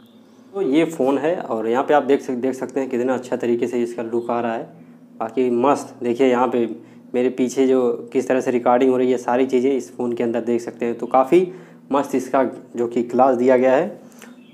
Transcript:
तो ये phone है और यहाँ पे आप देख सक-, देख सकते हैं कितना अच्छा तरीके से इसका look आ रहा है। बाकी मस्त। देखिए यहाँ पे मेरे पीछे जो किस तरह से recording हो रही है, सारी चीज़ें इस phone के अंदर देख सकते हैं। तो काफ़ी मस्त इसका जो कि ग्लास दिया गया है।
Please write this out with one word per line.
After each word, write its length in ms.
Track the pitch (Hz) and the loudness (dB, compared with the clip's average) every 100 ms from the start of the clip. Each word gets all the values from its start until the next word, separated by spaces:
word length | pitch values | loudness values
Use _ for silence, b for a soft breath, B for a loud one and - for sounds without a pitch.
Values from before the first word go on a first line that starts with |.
| - - - - - | -20 -20 -20 -20 -12
तो 80 | 196 | -6
ये 240 | 170 147 165 | 0 2 0
phone 320 | 165 131 139 | 0 0 0
है 240 | 151 180 | 0 -2
और 260 | - 113 110 | -4 -4 -2
यहाँ 160 | 120 | -2
पे 100 | 143 | 2
आप 100 | 147 | 2
देख 180 | 127 139 | 4 0
सक-, 140 | 143 123 | 0 -4
देख 180 | 131 | -4
सकते 260 | 123 117 135 | -4 -6 -6
हैं 100 | 131 | -4
कितना 240 | 123 127 | -2 -2
अच्छा 220 | 123 123 123 | -2 -4 -4
तरीके 320 | 120 117 123 | -2 0 0
से 160 | 123 | -2
इसका 200 | 117 120 | -4 -4
look 280 | 113 117 117 | -6 -4 -2
आ 80 | 117 | -2
रहा 140 | 117 | -2
है। 200 | 117 165 - B B B - | -4 -8 -16 B B B -10
बाकी 300 | 113 131 127 | -6 -2 0
मस्त। 540 | 120 135 139 - - | 2 2 0 -4 -8
देखिए 240 | 120 120 131 | -4 2 2
यहाँ 200 | 123 123 | 2 2
पे 280 | 123 117 - B B B | 0 -2 -6 B B B
मेरे 160 | 123 127 | -2 -2
पीछे 380 | 127 127 135 131 | 0 -2 2 2
जो 420 | 131 123 117 - | 4 2 -2 -4
किस 140 | 131 123 | -4 0
तरह 140 | 131 | 0
से 100 | 127 | 0
recording 400 | 120 123 123 131 | 0 2 4 4
हो 60 | 127 | 2
रही 140 | 127 | 2
है, 60 | 123 | 0
सारी 280 | 123 123 131 | 0 0 2
चीज़ें 260 | 127 131 | 2 2
इस 260 | 131 120 - | 0 -4 -6
phone 160 | 123 | -4
के 100 | 117 | -2
अंदर 180 | 120 117 | -2 -2
देख 200 | 113 117 | -2 -2
सकते 240 | 117 - 120 | -4 -6 -6
हैं। 120 | 113 | -4
तो 80 | 117 | 0
काफ़ी 460 | 131 131 175 175 B B B - | 2 4 4 2 B B B -4
मस्त 240 | 139 135 131 | -2 0 -4
इसका 280 | 123 139 117 - - 117 | 0 0 0 -2 -10 -6
जो 120 | 117 | -2
कि 160 | 120 | -2
ग्लास 320 | 113 120 135 120 | 0 2 4 4
दिया 220 | 127 127 | 4 4
गया 180 | 131 135 | 4 2
है। 240 | 190 - B B B B - | 0 -6 B B B B -20